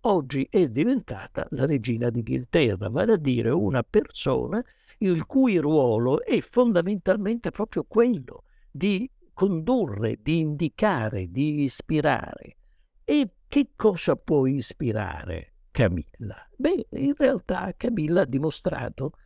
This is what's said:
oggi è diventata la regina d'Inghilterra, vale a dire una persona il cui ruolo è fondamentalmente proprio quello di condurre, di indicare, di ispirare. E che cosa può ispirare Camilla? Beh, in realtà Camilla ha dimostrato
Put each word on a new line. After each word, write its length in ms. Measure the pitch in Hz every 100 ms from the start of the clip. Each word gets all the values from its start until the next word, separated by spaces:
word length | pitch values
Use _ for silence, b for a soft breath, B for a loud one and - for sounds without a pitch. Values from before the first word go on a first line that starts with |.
oggi 440 | 226 185 135 139 135
è 180 | 185 147
diventata 800 | 110 220 262 - 98 92 - -
la 140 | -
regina 460 | 139 139 117 113 120
d'Inghilterra, 800 | 120 117 131 123 170 120 95 101
vale 240 | 131 214
a 20 | 196
dire 320 | 143 120 113
una 340 | 165 202 131
persona 800 | - - - - 143 127 123 208 - b b b
il 260 | 190 165
cui 320 | - 269 262 180
ruolo 640 | 147 156 123 110 120 147
è 160 | - 233
fondamentalmente 1120 | - 247 240 175 175 202 - 208 202 233 170
proprio 340 | - 214 -
quello 600 | - 220 240 185 117 - _ _ _
di 400 | 139 202 190 262 _ _
condurre, 840 | - 202 165 165 254 151 101 113 110
di 200 | 123 165
indicare, 920 | 156 147 165 - 214 151 107 101 87
di 320 | 104 151 147
ispirare. 960 | 139 - - 156 147 127 - - - - _ _ _ _
E 340 | - 294 233 _ -
che 220 | 285 -
cosa 420 | - 220 175 - 139
può 280 | - 147
ispirare 1080 | 131 139 - - 127 107 92 78 87 82 - _ _
Camilla? 760 | - 104 87 - - 104 - -
Beh, 340 | - 294 359 -
in 240 | - 277 285
realtà 560 | 277 180 - 185 190
Camilla 460 | - 240 220 151 165
ha 60 | 135
dimostrato 840 | 131 156 - 180 156 117 - 139 -